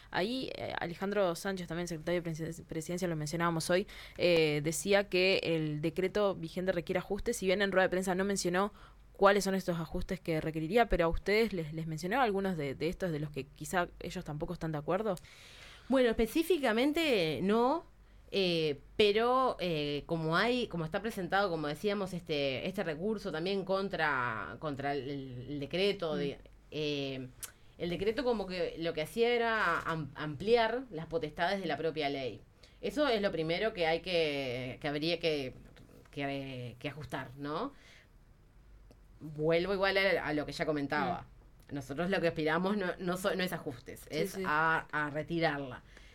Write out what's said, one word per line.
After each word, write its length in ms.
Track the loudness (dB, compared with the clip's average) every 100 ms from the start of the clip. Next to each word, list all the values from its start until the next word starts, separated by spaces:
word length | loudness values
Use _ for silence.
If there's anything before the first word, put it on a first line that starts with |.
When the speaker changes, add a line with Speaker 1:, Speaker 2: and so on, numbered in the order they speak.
| -6
Speaker 1:
ahí, 400 | -2 0 -2 -6
eh, 200 | -6 -6 -4
Alejandro 560 | -6 -4 -2 2 2
Sánchez, 340 | 0 -4 -4 -4
también 200 | -6 -4
secretario 340 | -6 -2 -2
presi-, 400 | -2 -4 -6 -8 -8
presidencial, 420 | -8 -4 -2 -2
lo 80 | -2
mencionábamos 540 | -2 0 2 2 2
hoy, 160 | 2 0 -8 -14 0
eh, 420 | 4 6 6 2
decía 460 | 0 -2 4 4 4
que 320 | 2 4 4
el 380 | 2 0 0 -2
decreto 540 | -2 0 0 2 2
vigente 360 | 0 -6 -4 -2
requiere 260 | -2 0 -2
ajustes, 400 | -2 -4 -4 -2
si 80 | 2
bien 160 | 2
en 100 | 4
rueda 140 | 4 4
de 40 |
prensa 240 | 2 0
no 120 | 0 0
mencionó 480 | 0 2 2 0 -2 -20 -20 -14
cuáles 300 | 4 6 6
son 100 | 2
estos 260 | 0 0 -2
ajustes 400 | -4 -4 -4 -4
que 180 | -2 -2
requeriría, 480 | 0 -2 2 4 4
pero 160 | 4 4
a 20 |
ustedes 460 | 2 2 4 4
les, 180 | 0 -4
les 140 | -6 -6
mencionó 340 | -4 -2 2
algunos 380 | 2 2 0 0
de, 160 | -2
de 160 | -2 -2
estos 200 | -2 -2
de 80 | -2
los 120 | -4
que 160 | -6 -10
quizá 420 | -10 -4 -2 -2 -4
ellos 260 | -10 -8 -6
tampoco 260 | -6 -6
están 200 | -4 -4
de 60 | -4
acuerdo. 360 | 0 0 0 -2 -6 -20 -20 -20 -20 -12 2
Speaker 2:
Bueno, 220 | 4 6
específicamente 1300 | 4 2 2 2 4 4 4 4 4 4 4 2 2
no, 480 | 2 4 4 2 -4 -18 -20 -20 -6
eh, 460 | 0 2 2 2 -2 -4 4
pero, 600 | 6 6 4 4 2 0
eh, 440 | -2 0 0 -2 -2
como 320 | -2 2 2
hay, 280 | 2 2 -2
como 180 | -4 -4
está 160 | -4
presentado, 480 | -4 -6 0 2 2
como 160 | 0 -2
decíamos, 480 | -2 -2 -2 -4
este, 520 | -6 -4 0 0 -2 -4
este 160 | -4
recurso 480 | -4 -4 -4 -4 -4
también 320 | -4 -2 -2
contra, 920 | 0 -2 -2 0 0 2 0 -2 -6 -6
contra 360 | -6 -4 -2
el, 520 | -2 -4 -6 -8 -10 -8
el 100 | -8
decreto, 540 | -4 0 0 0 -2
Speaker 1:
Mm. 20 | -2
Speaker 2:
de, 220 | -2 -6 -12 -20 -12
eh, 580 | -6 -4 -2 -4 -6 -10 -12 -16 -16 -20 -8
el 140 | -6
decreto 340 | -2 -2 0
como 220 | 0 0 -2
que 300 | -4 -4 -2
lo 160 | -4
que 80 | -2
hacía 260 | -4 2 2
era 520 | 4 2 2 2 2
am-, 300 | 0 -4 -4
ampliar 720 | -6 -6 -4 4 4 4 0 -6
las 140 | -10 -4
potestades 520 | -4 -4 -2 0 0
de 60 | -2
la 100 | -2
propia 320 | -2 -2 -2
ley. 320 | -2 -4 -8 -14 -20 -20 -10
Eso 260 | -6 0 2
es 140 | 2
lo 100 | 2
primero 420 | 0 0 0 0
que 120 | 0 2
hay 140 | 0
que, 800 | 2 2 2 0 -2 -4 -6 -6
que 80 | -4
habría 320 | -2 0 0
que, 320 | 0 0 -4 -10 -18 -20 -20 -20 -14
que, 680 | -6 -4 -4 -6 -8 -10 -8
que 100 | -10
ajustar, 440 | -8 -8 -8 -8 -10
¿no? 380 | -6 -4 -6 -10 -20 -20 -20 -20 -20 -20 -20 -20 -20 -20 -20 -20 -20 -18
Vuelvo 540 | -12 -2 2 4 2
igual 240 | 2 2 4
a, 260 | 4 2
a 80 | 0
lo 140 | -2 -2
que 60 |
ya 120 | -2
comentaba. 640 | 0 0 0 0 0 -2 -8 -18 -20 -20 -12
Speaker 1:
Mm. 40 |
Speaker 2:
Nosotros 340 | -10 -6 -4 0
lo 100 | 2
que 60 | 2
aspiramos 500 | 2 2 2 2 0
no, 80 | 0 -2
no 200 | -2 0
so-, 160 | 0
no 100 | 0
es 80 | -2
ajustes, 480 | -4 -8 -10 -12 -16
Speaker 1:
Sí, 80 | -6
Speaker 2:
es 200 | -2 -2
Speaker 1:
sí. 120 | -2 0
Speaker 2:
a, 400 | 2 4 2 0
a 200 | -2 -2
retirarla. 720 | -4 -4 0 0 0 -6 -10 -16 -20 -20